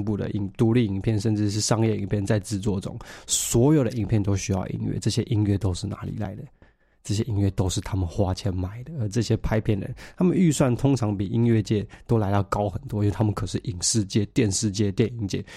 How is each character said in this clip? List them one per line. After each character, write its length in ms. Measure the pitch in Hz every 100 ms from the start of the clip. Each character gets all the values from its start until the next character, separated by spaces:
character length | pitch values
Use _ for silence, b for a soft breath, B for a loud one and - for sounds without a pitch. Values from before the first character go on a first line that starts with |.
部 140 | 104 101
的 120 | -
影-， 180 | 104 98 -
独 160 | 113
立 120 | 120 110
影 140 | 98
片， 180 | 117 107
甚 160 | 113 104
至 160 | 104
是 100 | 104
商 240 | - 110 110
业 100 | 104
影 120 | 98
片 180 | 104 98
在 140 | 107
制 180 | - 101
作 240 | 104 95
中， 160 | - - B B -
所 480 | - - 117 135 156
有 80 |
的 80 | 113
影 160 | 120 98
片 140 | 110
都 140 | 104 98
需 160 | -
要 160 | 95 -
音 120 | 110
乐， 140 | 107 -
这 100 | 113
些 120 | 113
音 220 | - 104 104
乐 100 | 98
都 160 | 95
是 140 | 90 101
哪 160 | 101
里 140 | 95 -
来 180 | 104 98
的？ 80 | 151 b b b b b
这 120 | - 101
些 80 |
音 160 | 120 101
乐 100 | 98
都 180 | 95 92
是 100 | 95
他 160 | - 95
们 100 | 85
花 260 | - 92
钱 200 | 90 101
买 300 | 95 95 110
的， 80 | 131 160
而 80 | 107
这 140 | 113
些 160 | 107 110
拍 240 | - 110
片 180 | 110 101
人， 160 | - B B -
他 60 |
们 120 | 180 170
预 160 | 175
算 240 | 139 139 117
通 200 | 135 135
常 200 | 104 98
比 120 | 95
音 180 | 107 117
乐 160 | 113
界 260 | 101 107 101 B -
都 100 | 117
来 140 | 98
到 100 | 101
高 240 | 95 101 104
很 140 | - -
多， 160 | 104
因 60 | 104
为 20 |
他 120 | 95
们 80 | 110
可 140 | 101 95
是 140 | - -
影 120 | 90
视 220 | - 113
界、 220 | 95 113 98
电 240 | - 110
视 200 | 92 110
界、 200 | 98 101
电 160 | 95 110 120
影 120 | 98
界， 160 | 101 98